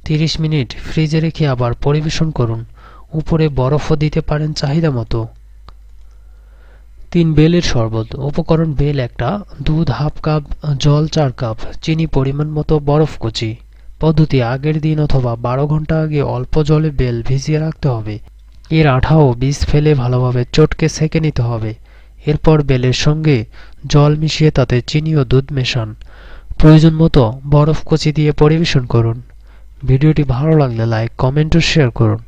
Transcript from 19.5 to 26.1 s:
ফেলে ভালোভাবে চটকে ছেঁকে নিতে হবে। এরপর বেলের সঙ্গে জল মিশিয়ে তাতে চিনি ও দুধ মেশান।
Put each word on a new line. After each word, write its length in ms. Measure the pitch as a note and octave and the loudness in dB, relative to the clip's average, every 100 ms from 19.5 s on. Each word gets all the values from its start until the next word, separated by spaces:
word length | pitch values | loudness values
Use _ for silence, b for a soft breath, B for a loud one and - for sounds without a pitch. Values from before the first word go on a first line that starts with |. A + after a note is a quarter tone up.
| C#3+ - | -2 0
ফেলে 220 | D3+ D3+ C#3+ | 2 2 2
ভালোভাবে 400 | A#2+ B2+ B2+ B2 B2 | 0 0 0 -2 0
চটকে 320 | - D#3 - D#3 - | 2 2 2 -4 -2
ছেঁকে 220 | D#3 D#3+ D#3 | -2 0 -2
নিতে 160 | - A#2+ | -2 -4
হবে। 220 | A#2 G#2+ G#2+ b b b b - | -4 -6 -10 b b b b -4
এরপর 260 | D3+ - D#3 C#3+ | 2 4 4 2
বেলের 260 | C3 B2 B2 | 0 0 2
সঙ্গে 320 | D3+ D3+ D#3 B2+ A2 B B B C#3 | 0 2 2 0 -2 B B B 0
জল 200 | D3 D3 D3+ | 2 4 2
মিশিয়ে 280 | D#3 - D3+ - | -2 2 2 2
তাতে 180 | B2+ B2 - | 0 0 0
চিনি 220 | D3+ D#3 D#3 | -4 0 0
ও 20 | A#2+ | 2
দুধ 160 | C3 C3+ C#3 | 0 0 -6
মেশান। 320 | B2 B2 A2 - B | -4 -4 -6 -12 B